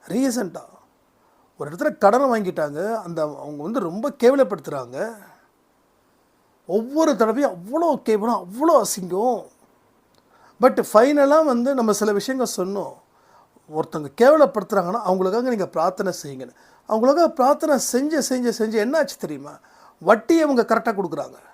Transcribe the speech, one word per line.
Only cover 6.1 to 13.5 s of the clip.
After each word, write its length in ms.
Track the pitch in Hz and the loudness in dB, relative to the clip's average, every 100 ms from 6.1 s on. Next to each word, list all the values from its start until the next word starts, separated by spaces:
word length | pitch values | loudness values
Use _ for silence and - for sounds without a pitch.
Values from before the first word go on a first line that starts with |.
| _ _ _ _ _ - | _ _ _ _ _ -4
ஒவ்வொரு 500 | 196 233 294 320 220 | -4 -2 0 2 2
தடவையும் 380 | 220 220 277 | 0 2 -2
அவ்வளோ 480 | 180 185 294 339 269 | -4 -6 -2 0 0
கேவலம், 400 | - 214 220 214 | 0 0 0 -4
அவ்வளோ 320 | 175 220 311 | -6 -2 4
அசிங்கம். 720 | 302 202 - 180 180 240 220 - _ _ _ _ _ _ _ _ _ _ _ | 4 2 -6 -6 -2 -2 -2 -8 _ _ _ _ _ _ _ _ _ _ _
But 240 | 247 214 196 | 2 2 4
ஃபைனலா 520 | 214 254 294 277 302 | 6 6 4 4 4
வந்து 300 | 311 240 240 | 4 0 0
நம்ம 180 | 269 226 | 0 0
சில 200 | 208 214 | 0 0
விஷயங்கள் 440 | 202 202 262 240 - | -2 -2 -4 -4 -4
சொன்னோம். 380 | 185 202 143 - _ _ _ _ _ | -6 -6 -10 -14 _ _ _ _ _